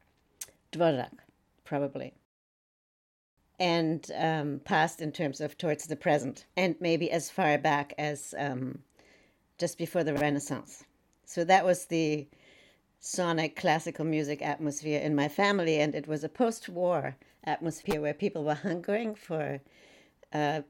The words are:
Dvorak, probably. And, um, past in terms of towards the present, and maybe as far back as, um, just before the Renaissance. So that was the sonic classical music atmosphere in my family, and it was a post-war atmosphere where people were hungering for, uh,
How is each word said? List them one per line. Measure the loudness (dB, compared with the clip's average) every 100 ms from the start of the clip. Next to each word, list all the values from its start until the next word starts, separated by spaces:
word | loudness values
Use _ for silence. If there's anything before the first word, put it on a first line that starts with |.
| _ _ _ -18 -18 _ _
Dvorak, | 2 4 4 -2 -10 -20 _ _ _
probably. | -4 -2 -2 -4 -10 -14 _ _ _ _ _ _ _ _ _ _ _ _ _ -2
And, | 2 2 2 -2 -4
um, | -2 0 0 -2 -4
past | 0 2 2 0
in | -8
terms | -4 -4 -4
of | -6 -4
towards | -2 -2 -4
the | -2
present, | 2 2 0 -8 -8 0
and | 0 2
maybe | 0 2 2
as | -2 -2
far | 2 4 4
back | 4 2 0 -4
as, | -4 -4 -8 -6
um, | -4 -4 -6 -10 _ _ -20 -20 _ _ _ -4
just | -4 -2
before | -2 0
the | 0
Renaissance. | 2 2 0 -2 -6 -8 -20 -20 _ _ _
So | -8 -2
that | 6 6
was | 6 2 2
the | 2 2 0 -4 -16 -20 -20 -20 _ _ _
sonic | -6 -2 0 0 0 0
classical | 2 2 0 -4
music | 0 0 0 -2
atmosphere | -4 -2 -4 -4 -2 0
in | 2
my | 2 2
family, | 2 2 4 4 4
and | 2
it | -2 -4
was | -4
a | -4
post-war | 0 0 0 -8 -2 0 0 -2 -8 -18 _
atmosphere | -4 -2 -2 -4 -2 -2
where | -2
people | -2 -2 -2
were | -2
hungering | -2 -2 -4 -2 -2 -2
for, | -8 -6 -4 -2 -6 -10 -20 -20 -20 _ _ -6
uh, | -2 0 0